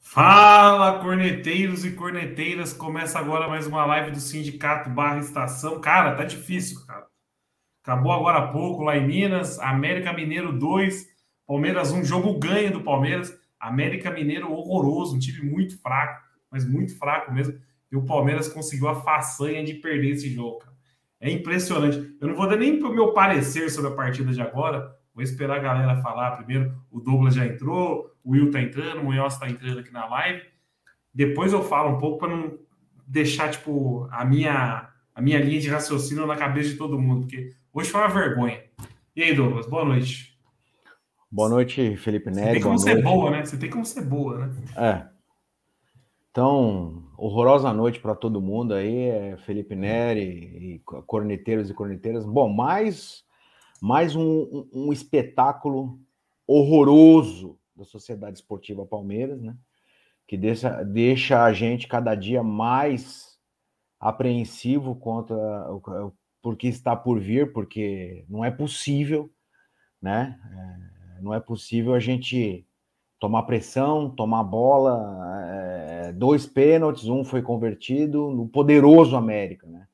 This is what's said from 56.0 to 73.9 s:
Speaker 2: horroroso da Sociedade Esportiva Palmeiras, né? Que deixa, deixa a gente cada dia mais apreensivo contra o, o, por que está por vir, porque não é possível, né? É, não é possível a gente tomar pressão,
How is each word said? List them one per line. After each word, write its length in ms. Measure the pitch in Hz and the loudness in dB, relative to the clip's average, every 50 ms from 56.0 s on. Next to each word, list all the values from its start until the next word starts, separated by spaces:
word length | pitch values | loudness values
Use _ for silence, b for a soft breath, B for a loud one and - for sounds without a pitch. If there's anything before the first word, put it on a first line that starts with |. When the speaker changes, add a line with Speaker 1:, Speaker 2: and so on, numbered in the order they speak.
| - _ _ _ _ _ _ _ _ | -20 _ _ _ _ _ _ _ _
Speaker 2:
horroroso 1120 | - 139 147 143 139 156 156 143 139 143 151 160 160 160 160 143 107 107 87 92 90 - _ _ _ _ | 4 6 6 6 8 8 8 8 10 10 12 12 12 12 10 8 4 -6 -12 -16 -16 -18 _ _ _ _
da 100 | - 101 | -20 -20
Sociedade 540 | _ _ 107 - - 117 101 98 104 98 - | _ _ -20 -14 -14 -12 -12 -12 -14 -16 -18
Esportiva 460 | _ _ 107 98 - - 104 98 98 | _ _ -14 -12 -10 -12 -12 -12 -10
Palmeiras, 560 | 98 - 104 101 98 101 110 127 135 143 131 | -8 -10 -10 -8 -6 -6 -6 -6 -6 -8 -10
né? 160 | 117 110 120 127 _ _ _ _ _ _ _ _ _ _ _ _ _ | -12 -12 -14 -16 _ _ _ _ _ _ _ _ _ _ _ _ _
Que 100 | _ - | _ -8
deixa, 460 | 95 95 107 117 110 123 127 - - 98 | -2 0 0 0 0 -2 -4 -4 -4 -8
deixa 640 | 101 98 113 117 123 131 131 - - 139 120 117 | -4 0 2 4 4 4 2 2 2 4 6 6
a 80 | 117 110 | 6 4
gente 340 | 95 113 117 120 120 - | 2 0 -2 -2 -4 -6
cada 260 | - - 120 120 117 110 | -4 -4 -2 0 0 -2
dia 260 | 104 95 104 123 127 117 | -4 -4 -2 -2 -2 -2
mais 960 | 110 104 104 113 117 123 131 143 151 139 120 127 - - - - - _ _ _ _ _ _ _ _ _ _ _ _ _ _ | -2 -4 -2 -2 0 0 0 0 0 -2 -4 -6 -12 -20 -20 -20 -20 _ _ _ _ _ _ _ _ _ _ _ _ _ _
apreensivo 960 | - 107 110 - 135 127 120 120 113 - - - - 123 131 143 135 131 123 | -4 -4 -2 0 0 0 0 -2 -4 -6 -10 -8 -2 0 0 0 -2 -4 -10
contra 400 | 127 - 113 113 117 110 - 113 110 107 107 104 104 95 67 92 | -8 -6 -6 -6 -6 -6 -6 -6 -6 -4 -6 -6 -8 -10 -10 -12
o, 40 | |
o, 360 | 101 - - 95 95 101 101 - _ _ _ _ _ _ | -12 -12 -12 -10 -10 -10 -10 -14 _ _ _ _ _ _
por 140 | 120 110 | -8 -8
que 100 | 107 - | -4 -4
está 300 | 127 120 127 - 127 120 | -6 -6 -4 -2 -2 -2
por 240 | 120 - 123 123 110 | -2 0 -2 -2 -2
vir, 320 | 98 95 110 131 147 143 143 | 0 -2 0 0 0 0 -2
porque 720 | 120 101 - - 110 107 101 98 95 92 90 90 87 87 80 | -8 -10 -8 -8 -8 -6 -6 -6 -8 -10 -14 -14 -18 -16 -14
não 160 | 98 107 117 | -10 -6 -6
é 60 | 123 | -6
possível, 800 | 131 131 147 147 - - - 143 143 139 147 143 156 151 151 151 _ _ _ _ _ _ _ _ _ _ _ _ _ _ - | -4 -6 -8 -8 -8 -8 -6 -4 -2 -2 -2 -2 -2 -4 -4 -6 _ _ _ _ _ _ _ _ _ _ _ _ _ _ -6
né? 360 | 95 101 113 127 135 123 127 - - 95 | -4 -2 -2 -2 -4 -8 -16 -20 -20 -18
É, 720 | 92 92 92 90 90 90 90 87 87 90 90 90 90 95 | -16 -16 -16 -16 -18 -20 -20 -20 _ -20 -20 -18 -12 -8
não 100 | 101 107 | -6 -6
é 60 | 113 | -6
possível 560 | 113 - 117 110 - - - 117 113 120 127 | -6 -8 -12 -12 -10 -4 -4 -2 0 2 0
a 60 | 123 | 0
gente 640 | 110 123 127 123 127 - 131 127 117 107 95 87 - _ _ _ _ _ _ _ _ _ _ _ | 0 0 -4 -4 -4 -4 -2 -2 -2 -2 -4 -8 -12 _ _ _ _ _ _ _ _ _ _ _
tomar 240 | - 104 110 110 113 | -4 -2 -2 -2 -2
pressão, 640 | - 123 113 - - - 131 135 143 | 0 -2 -4 -4 -4 -4 -2 0 0